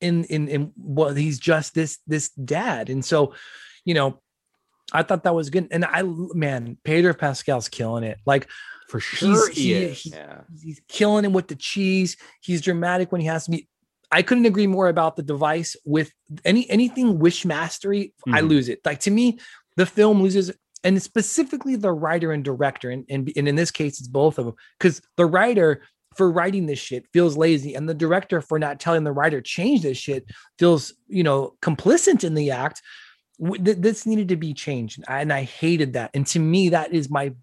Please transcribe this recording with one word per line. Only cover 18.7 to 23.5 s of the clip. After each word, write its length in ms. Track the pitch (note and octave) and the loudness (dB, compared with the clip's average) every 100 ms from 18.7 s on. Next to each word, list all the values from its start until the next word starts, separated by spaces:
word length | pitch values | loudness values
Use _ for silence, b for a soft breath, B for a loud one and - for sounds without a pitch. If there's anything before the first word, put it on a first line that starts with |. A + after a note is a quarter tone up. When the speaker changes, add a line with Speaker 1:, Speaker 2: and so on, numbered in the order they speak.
Speaker 1:
it. 100 | - | -4
Like, 180 | D#3 D3 | -4 -4
to 100 | G3+ | 0
me, 280 | G#3+ B3 A3+ B B _ - | 2 2 0 B B _ -2
the 100 | F3+ | 0
film 360 | - G#3+ G#3 | 4 4 6
loses, 300 | F#3+ G3 F3+ - _ - | 4 2 -2 -6 _ -4
and 180 | F3+ F#3+ | 0 0
specifically 720 | - - F3+ - C4+ C#4 C#4 B3 | 0 -2 -2 -2 -2 -4 -4 -2
the 160 | G3+ | 0
writer 400 | D#3+ D#3 E3+ D#3+ | -2 0 0 0
and 120 | D3+ | -2
director. 460 | C#3 B2+ C#3 - B2 | -4 -2 -2 -2 -8
And, 160 | B2+ B2+ | -10 -6
and, 200 | C#3 C3+ D3 | -6 -4 -2
and 120 | C#3+ | 0